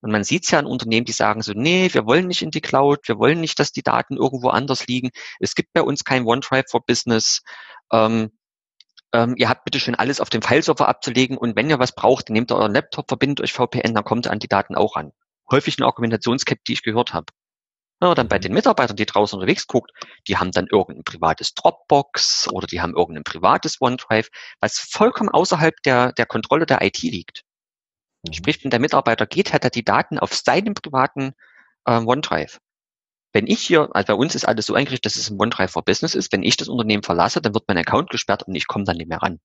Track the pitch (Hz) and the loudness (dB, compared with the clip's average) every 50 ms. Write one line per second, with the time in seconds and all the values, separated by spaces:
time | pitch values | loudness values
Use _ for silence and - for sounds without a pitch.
0 | - 107 107 107 101 - 139 170 - - - 160 143 - 131 123 - 113 113 113 | -4 -2 -2 0 0 0 -2 -2 0 2 2 2 2 0 -4 -6 -2 0 0 0
1 | 120 - - - - 107 107 110 110 - 104 104 120 160 175 185 185 180 - - | 0 0 -2 0 0 0 0 0 -4 -6 -4 -2 0 2 2 2 2 2 2 0
2 | 107 107 123 160 185 180 180 - - 160 156 156 - - - 135 139 143 143 143 | 2 4 2 2 2 2 -2 -4 -4 -4 -6 -6 -6 0 2 4 4 4 2 2
3 | _ - 123 104 113 131 156 170 160 156 - - 143 - - - - 143 - 117 | _ -4 -2 2 2 2 2 2 -2 -4 -2 -2 -2 -2 -2 -4 -2 0 0 0
4 | - _ - - - 135 131 127 120 127 - 101 131 139 135 - - - 123 127 | 0 _ -4 -2 -2 -2 -2 -2 -2 0 0 0 0 -2 -4 -4 -4 -4 -4 -2
5 | 127 127 _ - - - - - - - - - - _ _ 165 156 - 139 143 | -2 -4 _ -8 -18 -18 -10 -6 -6 -6 -4 -4 -6 _ _ -2 0 0 -2 -4
6 | - - 139 131 123 113 117 127 135 - - 131 131 - - 123 - - 117 - | -2 -2 -2 0 2 2 0 0 0 0 0 0 0 0 -2 -4 0 0 0 0
7 | - - 117 110 110 - - - _ - - - - - - - _ _ - 113 | 2 0 0 2 2 0 -2 -2 _ -10 -20 -20 -20 -20 -20 -20 _ _ 2 4
8 | 110 110 113 113 110 107 _ _ _ _ _ _ _ _ _ _ - _ _ - | 4 4 2 0 0 -2 _ _ _ _ _ _ _ _ _ _ -20 _ _ -20
9 | _ _ - 120 117 120 127 - 123 110 127 - _ - - 139 - - 120 - | _ _ 2 2 2 2 2 0 2 0 0 -2 _ -6 -4 -4 -2 -2 0 0
10 | 101 127 139 - - - - 117 110 - 120 147 160 - 156 - 147 - - - | 0 -2 0 -2 -2 -2 -2 -2 0 2 2 2 4 2 2 2 2 0 0 -2
11 | - - 120 127 131 123 135 127 - 120 110 - 113 151 156 131 127 123 - - | -2 -2 2 2 2 2 0 -4 -4 -2 0 0 0 2 2 2 0 -2 -2 0
12 | - 113 131 - - - 110 107 123 120 117 101 104 107 101 135 - _ - - | 2 2 2 2 0 -2 0 0 0 2 0 2 2 2 2 0 -2 _ -10 -10
13 | - - 135 113 - 135 143 - - - - - 127 - - 127 - 117 113 110 | -6 -6 -2 0 0 0 0 -2 -4 -6 -2 -2 -2 -2 -2 -2 -2 0 0 0
14 | 104 - 110 117 120 - - 107 - - 104 98 98 - - - 101 107 - 80 | 0 0 -2 -2 -2 -4 -4 -4 -2 0 0 0 0 0 0 0 0 0 0 -6
15 | 76 76 _ _ _ _ _ _ _ _ 131 139 - - 143 - 139 143 - - | -10 -10 _ _ _ _ _ _ _ _ 0 2 2 0 -2 0 0 0 0 0
16 | 117 113 113 107 - 120 120 139 - - - - _ - 123 - - - 107 113 | -2 -2 -2 -2 0 -2 -2 -2 -2 -4 -4 -6 _ -6 -6 -4 -4 -2 -2 -2
17 | 123 - - 85 80 - _ _ _ _ _ _ _ _ _ _ _ _ _ _ | -2 -2 -4 -8 -8 -8 _ _ _ _ _ _ _ _ _ _ _ _ _ _
18 | - 180 170 151 123 107 104 98 92 92 98 185 233 - 220 - 135 117 104 101 | 2 2 4 2 2 0 0 -2 -2 0 -2 2 2 2 2 2 0 -2 0 -4
19 | 107 - - - 107 101 - 98 92 98 156 - - _ - - - _ _ - | -6 -2 2 2 2 2 0 -4 -2 -2 -2 -2 -2 _ -2 -2 -2 _ _ -20
20 | - - - _ _ - 98 90 92 92 90 90 92 - - 104 92 - 69 - | -20 -20 -20 _ _ -4 -2 -2 -2 -2 -2 -2 -2 2 2 0 0 0 -8 -12
21 | - - - 82 82 82 80 - - - - - - - - - _ _ - 143 | -12 -14 -8 -2 0 0 0 0 -4 -8 -8 0 0 0 0 0 _ _ 2 2
22 | 139 _ _ - - - - - - - - 95 90 - - 87 87 85 - 73 | 2 _ _ -2 0 0 0 0 -2 -4 -4 -6 -8 -6 -6 -4 -4 -4 0 0
23 | 87 82 82 76 73 - - 82 85 95 139 - - - - - - 123 123 127 | 0 0 -2 -12 -10 -10 -10 2 4 4 4 4 2 -4 -4 0 0 0 0 -2
24 | - - 110 110 110 - _ - - - - _ - 110 - - - - - - | -4 0 0 0 0 -2 _ -20 -20 -20 -10 _ -4 -4 -4 -4 -10 -8 0 2
25 | 214 233 - - 220 202 - - 175 - - 151 151 160 - _ _ 143 131 123 | 2 2 2 0 -4 0 2 2 2 2 0 2 2 0 0 _ _ 2 4 4
26 | 123 127 - - 117 - - 120 110 - 147 156 170 156 139 110 - 98 - - | 4 2 2 -2 -2 -2 -2 -6 -2 0 0 0 2 2 2 2 2 0 -2 -2
27 | - 82 - 90 - - _ - - _ _ _ _ _ _ _ _ _ _ _ | -6 -6 -6 -6 -10 -12 _ -20 -20 _ _ _ _ _ _ _ _ _ _ _
28 | _ _ _ _ _ 82 78 80 85 - 151 - - 139 123 117 123 156 - 139 | _ _ _ _ _ -12 -12 -6 -2 -2 -2 -2 -2 -2 0 0 2 2 2 2
29 | - 117 117 - 107 - - 151 202 - - 143 - 127 - - 110 - 101 123 | 2 2 0 0 0 -2 0 -2 -2 0 0 0 0 0 -2 -2 -2 2 2 2
30 | 160 - - 143 - - - - - - 127 160 202 - 131 - - 160 139 135 | 0 0 -4 -4 -4 -4 -4 -2 0 2 2 2 0 -2 -6 -6 -10 -4 0 0
31 | 131 143 _ - 135 135 131 _ _ _ _ - _ _ _ _ _ - 123 117 | 0 0 _ -4 -6 -6 -6 _ _ _ _ -20 _ _ _ _ _ 0 2 2
32 | 117 113 123 139 151 - - 82 73 - - - _ _ _ _ _ _ _ _ | 2 2 0 0 0 -2 -2 -2 -2 -4 -10 -20 _ _ _ _ _ _ _ _
33 | _ _ _ _ _ _ _ 110 101 - - 240 - - 175 156 151 - - - | _ _ _ _ _ _ _ 2 4 4 2 0 2 4 4 4 4 4 2 0
34 | 98 - 107 98 127 160 - 135 - - 113 110 107 - 104 - 139 131 131 127 | 2 2 2 2 2 0 0 -2 0 0 0 0 0 0 0 0 0 0 -2 -4
35 | - 110 - - 87 110 107 98 107 95 92 - 95 90 - 85 85 - 92 - | -4 -4 -4 -4 -6 -8 -2 -2 0 0 0 -2 -2 -2 -2 -4 0 0 0 0
36 | - 165 - 185 185 - - 98 90 101 - - - 107 - 123 113 110 107 104 | 0 -4 -2 -4 -2 -2 -2 0 2 0 0 0 -2 -4 -2 -2 0 2 2 0
37 | 104 - - - - - - - 156 110 101 110 - - 101 87 82 - - 110 | 2 0 2 2 2 2 2 0 -2 0 -2 -2 -2 0 0 0 0 2 0 0
38 | 165 185 - 113 - - 98 - - - 95 76 - - - 104 101 95 87 85 | 0 0 -6 -8 -2 -2 -4 -4 -2 -8 -6 -6 -6 -6 -4 -4 -2 -2 -4 -4
39 | 82 85 82 82 - - 87 80 _ | -4 -8 -6 -4 -4 -4 -4 -6 _